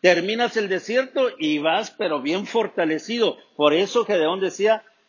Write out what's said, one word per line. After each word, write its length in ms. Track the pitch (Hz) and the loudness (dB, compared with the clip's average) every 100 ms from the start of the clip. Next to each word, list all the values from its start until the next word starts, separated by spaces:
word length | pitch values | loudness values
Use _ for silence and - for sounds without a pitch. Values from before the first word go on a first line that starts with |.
terminas 560 | 180 175 180 220 240 226 | 4 4 0 -2 -2 -2
el 100 | 208 | -2
desierto 600 | 185 - 240 262 277 254 - | -4 -2 -2 -2 -2 -2 -2
y 200 | 156 151 | -2 0
vas, 320 | 156 175 220 | 0 0 -2
pero 300 | - - 151 | -4 -4 -2
bien 240 | 131 180 202 | -2 -4 -2
fortalecido. 920 | 233 214 - 170 156 - 233 214 - - - | -2 -2 -2 -2 -2 -4 0 0 -2 -14 0
Por 180 | 147 | 2
eso 300 | 156 196 240 | 4 2 0
Gedeón 380 | 226 202 156 185 | 0 2 2 0
decía, 420 | 190 - 202 220 - _ | -4 0 0 0 -2 _